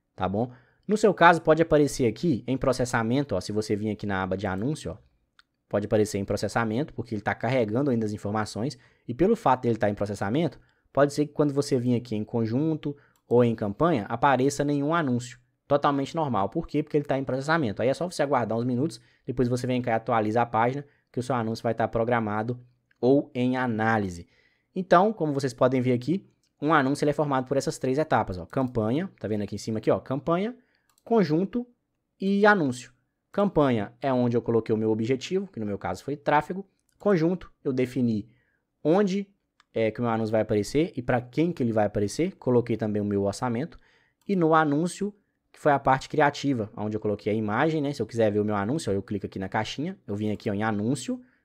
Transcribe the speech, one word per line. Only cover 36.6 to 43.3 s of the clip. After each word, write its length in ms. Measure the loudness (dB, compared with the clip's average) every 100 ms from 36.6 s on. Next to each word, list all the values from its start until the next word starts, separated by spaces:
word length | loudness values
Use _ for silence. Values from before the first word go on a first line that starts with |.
| -12 _ _ _
Conjunto, 500 | 0 2 2 -2 -8 _
eu 80 | -4
defini 580 | -2 -2 0 0 0 -4 _ _ _ _ _
onde 420 | 2 2 2 -2 -6 _ _ _ _
é 160 | -2 -2
que 120 | 0
o 20 |
meu 80 | -2
anúncio 220 | 0 0
vai 80 | 0
aparecer 500 | 2 0 0 0 -2 -4
e 40 |
pra 200 | -2 -2
quem 320 | -2 -2 0
que 100 | 0
ele 80 | 0
vai 140 | 2 0
aparecer. 500 | 0 -2 -2 -4 -2
Coloquei 400 | 0 2 2 -2
também 260 | -2 -2
o 40 | 0
meu 180 | 0
orçamento. 560 | 0